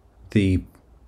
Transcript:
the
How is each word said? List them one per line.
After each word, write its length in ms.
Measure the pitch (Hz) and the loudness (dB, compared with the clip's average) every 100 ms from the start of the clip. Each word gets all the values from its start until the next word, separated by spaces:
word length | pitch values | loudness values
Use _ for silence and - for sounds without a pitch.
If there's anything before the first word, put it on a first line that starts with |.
| - - - | -20 -20 -4
the 320 | 107 95 92 - - _ - | 0 0 -2 -4 -18 _ -20